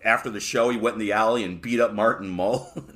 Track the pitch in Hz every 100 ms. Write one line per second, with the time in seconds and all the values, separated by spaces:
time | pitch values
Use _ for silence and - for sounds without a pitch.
0 | 110 117 127 104 - 120 120 120 117 107
1 | 104 104 110 120 92 87 117 117 117 104
2 | 113 120 95 90 98 127 - 170 -